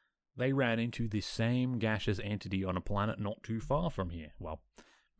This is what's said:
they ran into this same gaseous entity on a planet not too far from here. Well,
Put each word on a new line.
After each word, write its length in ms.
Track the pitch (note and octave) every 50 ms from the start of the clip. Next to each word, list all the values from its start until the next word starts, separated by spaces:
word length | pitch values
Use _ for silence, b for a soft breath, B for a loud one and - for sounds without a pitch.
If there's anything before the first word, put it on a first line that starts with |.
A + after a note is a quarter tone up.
| b b b _ _ _ _
they 160 | - B2 C3+
ran 260 | C3+ C3+ C3 A#2 A2+ A2+
into 300 | A#2 A#2+ A2+ - A#2 A2
this 180 | G#2 G#2 -
same 520 | - - - A2+ A2+ B2 B2+ B2+ B2+ B2+ A2+
gaseous 420 | A2 A2 G#2+ G2+ - A2 G2+ G2
entity 400 | G2+ G2+ G#2 F#2+ - F#2+ G2 F#2+
on 140 | F#2+ F#2 F2+
a 60 | F#2
planet 360 | - - G2+ G2 G#2 A2 - -
not 240 | G#2 G2+ - -
too 180 | - - A2+ A2
far 300 | - - C3+ D3+ F3 E3
from 200 | - - F#2 E2+
here. 240 | E2+ E2+ D#2 D2+ - -
Well, 240 | F2 D#2 D#2+ - - _ B B B B B B B B _